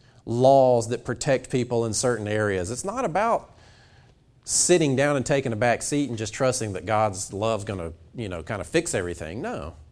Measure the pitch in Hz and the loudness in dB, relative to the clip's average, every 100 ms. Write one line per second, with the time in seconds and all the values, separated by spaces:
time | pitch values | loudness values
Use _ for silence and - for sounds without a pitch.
0 | _ - - 117 127 139 127 120 107 117 | _ -18 -6 4 6 8 8 4 2 -4
1 | - 123 - 131 - - 120 120 117 101 | -4 -4 0 0 0 -2 0 0 0 0
2 | 127 113 107 107 104 95 90 123 190 240 | 0 0 0 0 2 0 -2 -4 -6 -4
3 | 233 165 226 208 - - - - - - | -2 0 0 0 -4 -20 -20 -20 -20 -20
4 | - _ _ _ - - - 175 151 131 | -20 _ _ _ -4 0 4 4 4 2
5 | 143 143 120 139 135 110 120 110 - 147 | 2 0 0 0 0 0 2 0 0 -2
6 | 135 113 110 - 131 123 110 92 90 107 | -2 -4 -6 -2 0 0 -4 -6 -2 2
7 | 110 92 - 98 110 107 104 95 82 82 | 2 -2 -8 -4 -2 -2 -4 -8 -8 -12
8 | - - 104 87 80 104 85 165 165 113 | -18 -10 -8 -8 -8 -8 -2 -2 0 -2
9 | 87 85 80 101 214 170 78 - - | -4 -6 -8 -8 -8 -8 -10 -14 -20